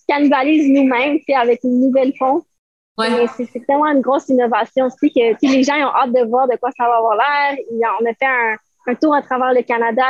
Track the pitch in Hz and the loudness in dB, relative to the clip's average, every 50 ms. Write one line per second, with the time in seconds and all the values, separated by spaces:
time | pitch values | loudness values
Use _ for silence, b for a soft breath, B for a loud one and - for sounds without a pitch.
0 | _ - 294 285 294 277 294 262 269 285 311 302 302 277 269 277 269 262 254 233 | _ -4 0 0 2 2 2 2 2 2 2 2 2 2 2 4 2 2 0 0
1 | 262 294 285 - - - 277 262 233 240 240 240 - 254 247 247 254 269 247 269 | 0 -2 -2 -4 -2 -2 -2 0 2 0 0 0 0 -2 0 2 2 2 2 2
2 | 262 262 - - 269 262 277 339 - _ _ _ _ _ _ _ _ _ _ - | 0 0 -2 -2 -2 -2 -2 -2 -4 _ _ _ _ _ _ _ _ _ _ -4
3 | 226 226 233 240 240 233 - - 247 - - 240 240 - 277 285 302 302 294 269 | -2 -2 0 0 0 -2 -2 -6 -10 -8 -10 -8 -4 -2 0 0 2 2 2 0
4 | 233 247 269 302 - - 262 247 247 233 233 208 233 - - 262 262 254 254 - | 0 0 0 -2 0 0 0 2 2 2 0 -2 -2 -2 -2 -2 -2 -2 -2 -2
5 | - 294 - 269 233 233 220 - - 262 269 269 254 269 285 302 285 254 - 220 | -2 -2 0 2 0 0 0 0 0 2 2 2 2 0 0 -2 -2 -2 0 0
6 | 262 247 233 254 240 220 233 247 269 247 233 - - 247 277 - 240 240 240 226 | 0 0 0 0 0 0 0 0 0 0 0 -2 -4 -6 -4 -2 -2 0 2 2
7 | 226 226 214 208 254 285 285 285 285 285 285 269 - - 233 226 233 226 202 233 | 2 0 0 0 0 0 0 0 -2 -2 -4 -6 -8 -8 -4 -4 -2 -2 -2 -2
8 | 233 233 226 - 269 269 262 240 233 226 220 214 _ _ _ _ _ 247 247 - | -4 -4 -4 -2 -2 -2 0 0 -2 -2 -4 -6 _ _ _ _ _ -8 -4 -2
9 | - 311 294 285 262 - 262 247 254 254 254 247 240 - 240 233 233 233 226 247 | 0 0 0 0 -2 -2 -4 -2 -2 0 0 0 -2 -2 -2 -2 -2 -2 -2 0
10 | 254 262 | 0 0